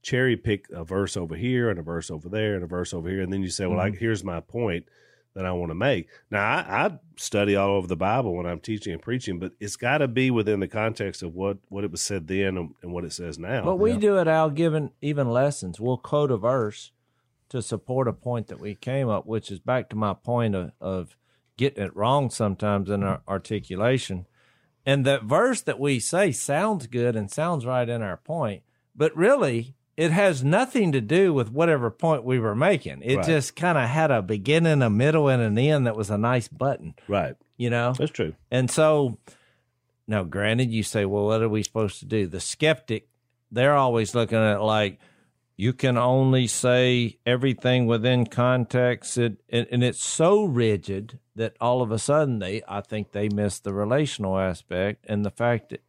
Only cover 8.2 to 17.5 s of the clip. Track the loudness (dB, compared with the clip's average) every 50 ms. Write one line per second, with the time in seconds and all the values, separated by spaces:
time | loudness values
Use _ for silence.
8.2 | 0 -2 -4 -4 -4 -6 -6 -8 -6 -8 -8 -6 -6 -8 -10 -8 -6 -6 -6 -6
9.2 | -4 -6 -6 -6 -8 -10 -10 _ -12 -12 -10 -4 -2 0 0 2 0 0 2 2
10.2 | 2 2 2 2 2 2 2 0 0 -2 -2 -2 -2 -2 -2 -4 -6 -6 -6 -8
11.2 | -12 -10 -8 -4 -4 -4 -4 -6 _ _ -8 -6 -6 -6 -6 -6 -6 -4 -6 -6
12.2 | -4 -4 -2 0 0 0 0 -2 -6 -8 -10 _ -14 -10 -8 -8 -8 -8 -10 -10
13.2 | -10 -10 -10 -10 -6 -4 -4 -2 0 -2 0 2 2 2 2 2 2 2 4 4
14.2 | 4 4 4 4 2 2 0 0 0 2 2 0 -4 -4 _ _ -4 -4 -2 0
15.2 | 0 2 2 2 2 2 0 -4 -8 -10 -8 -4 -2 -2 -2 -2 -4 -2 0 0
16.2 | 2 2 0 0 2 0 2 2 0 -2 -4 -10 -20 -20 _ _ _ _ _ _
17.2 | _ _ _ _ _ _